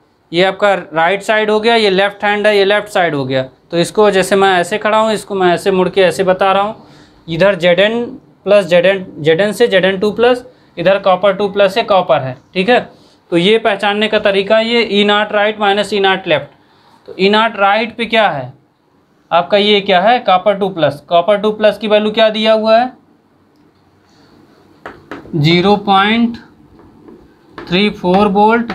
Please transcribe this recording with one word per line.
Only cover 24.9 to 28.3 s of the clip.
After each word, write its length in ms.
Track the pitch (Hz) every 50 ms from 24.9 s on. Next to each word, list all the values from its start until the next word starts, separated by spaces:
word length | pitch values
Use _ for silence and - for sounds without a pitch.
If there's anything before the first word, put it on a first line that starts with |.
| - - - - - - - - -
ज़ीरो 380 | 160 143 160 170 175 175 202 208
पॉइंट 600 | 196 202 202 196 190 196 208 220 233 233 226 - - - - _ _ _ _ _ - - - - _ - - - - - _ _ _ _ _ -
थ्री 320 | - - - 175 185 208 208
फ़ोर 360 | 208 - - 180 185 196 208
वोल्ट 420 | 208